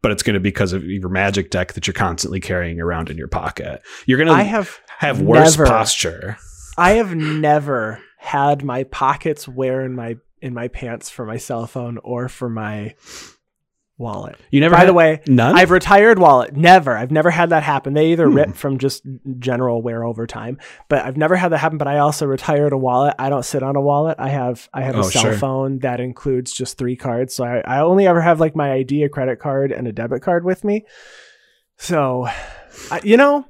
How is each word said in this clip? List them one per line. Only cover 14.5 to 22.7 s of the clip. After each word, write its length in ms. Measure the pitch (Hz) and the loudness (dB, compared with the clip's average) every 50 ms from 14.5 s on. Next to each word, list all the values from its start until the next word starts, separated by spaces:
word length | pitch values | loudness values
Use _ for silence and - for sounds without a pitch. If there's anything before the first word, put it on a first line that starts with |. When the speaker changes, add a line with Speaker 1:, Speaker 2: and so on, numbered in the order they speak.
Speaker 1:
You 100 | - 139 | 2 2
never 160 | 147 165 175 | 4 6 6
Speaker 2:
By 20 | 170 | 8
Speaker 1:
had 80 | 180 185 | 8 8
Speaker 2:
the 60 | 180 | 8
way, 260 | 175 165 160 160 151 - | 6 6 4 4 0 0
Speaker 1:
none? 280 | - 135 120 113 127 156 | 2 4 4 4 6 6
Speaker 2:
I've 140 | 175 185 170 | 6 6 6
retired 480 | 180 185 - - 208 196 208 226 233 196 | 4 2 4 6 6 6 8 6 6 6
wallet. 380 | 180 156 139 127 120 - 143 | 8 6 8 6 4 0 -2
Never. 400 | 139 160 170 185 185 156 139 120 | 2 6 8 8 8 8 2 -2
I've 140 | 107 117 127 | -2 -2 0
never 180 | 151 156 156 175 | 0 2 2 2
had 220 | 165 165 175 170 | 2 2 0 2
that 120 | 170 156 143 | 2 0 2
happen. 300 | 151 147 139 - 135 139 | 0 -2 -2 -2 -2 0
They 200 | 151 156 160 170 | 2 4 4 4
either 160 | 165 165 139 | 4 4 4
Speaker 1:
Hmm. 60 | 269 | 4
Speaker 2:
rip 220 | - - 101 92 | 4 2 0 -2
from 220 | - - 143 139 131 | -6 -6 -4 -4 -2
just 240 | 131 139 - - _ 139 135 123 _ 135 131 123 | -2 -4 -4 -4 _ -16 -18 -14 _ -12 -12 -6
general 440 | 120 131 123 120 127 123 117 117 113 | -4 -4 -2 0 0 -2 -2 -2 -4
wear 220 | 120 117 117 117 | -6 -6 -6 -6
over 220 | 117 117 113 117 | -6 -6 -6 -8
time, 300 | 113 - 113 110 117 127 - - - - - - _ | -10 -10 -12 -10 -10 -12 -12 -14 -20 -20 -20 -4 _
but 160 | 147 135 - | -2 -2 -2
I've 140 | 135 131 147 | -4 -4 -2
never 180 | 156 156 180 | 0 2 2
had 160 | 180 180 175 160 | 2 0 0 0
that 60 | 151 | 0
happen. 180 | 156 156 156 | 0 -2 -2
But 100 | 151 147 | -2 -4
I 120 | 139 143 147 | -2 0 2
also 260 | 143 151 147 - 156 | 2 0 0 -2 -4
retired 480 | 139 135 135 - - 156 143 147 147 | -4 -4 -4 -2 -2 0 0 0 0